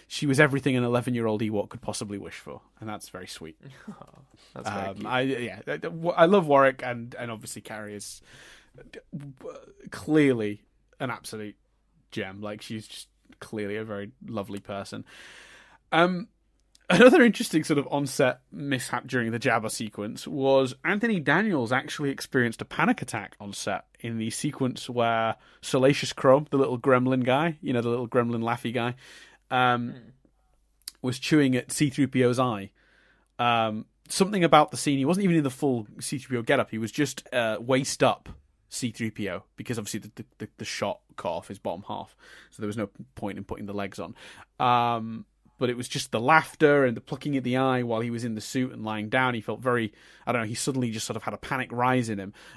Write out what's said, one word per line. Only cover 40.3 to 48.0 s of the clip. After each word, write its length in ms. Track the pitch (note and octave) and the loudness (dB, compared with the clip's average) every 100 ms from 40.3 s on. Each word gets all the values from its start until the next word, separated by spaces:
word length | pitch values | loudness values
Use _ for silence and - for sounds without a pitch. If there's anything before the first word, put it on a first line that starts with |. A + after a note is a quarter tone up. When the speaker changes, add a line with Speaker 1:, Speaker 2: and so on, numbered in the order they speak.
| - | -16
Speaker 1:
the, 100 | G#2+ - | -16 -12
the 60 | |
shot 360 | A2 - G#2 - _ - | -10 -4 -2 -4 _ -10
cut 120 | - | -6
off 180 | E2 - | -6 -8
his 100 | F#2 | -10
bottom 260 | - F2 G#2+ | -8 -8 -8
half, 300 | G#2 - _ - - - | -10 -12 _ -20 -20 -20
so 120 | - | -10
there 40 | G#2+ | -8
was 80 | A2 | -6
no 100 | G2+ - - | -8 -10 -20
point 220 | - G#2 G2 | -10 -8 -8
in 80 | |
putting 220 | G#2 - G#2 | -10 -10 -8
the 80 | |
legs 240 | G2+ G2 - | -8 -8 -8
on. 160 | F2 - - - - - | -12 -14 -20 -20 -20 -2
Um, 680 | B2+ B2 A#2+ A#2 A2+ A2+ - _ _ - | 2 4 2 0 -4 -10 -14 _ _ -4
but 100 | B2+ | -2
it 60 | A#2+ | -2
was 120 | A#2+ | -6
just 220 | C#3 - | -6 -4
the 60 | A2+ | 0
laughter 640 | A#2+ D#3+ - - D3+ C#3+ | 4 4 4 2 4 6
and 120 | C3 A2 | 4 0
the 40 | |
plucking 360 | - C#3 D3 C#3 | -8 -8 -4 -2
at 80 | |
the 120 | B2+ B2+ | 0 0
eye 260 | C3 B2+ | 2 0
while 160 | A#2+ A2+ | 0 -2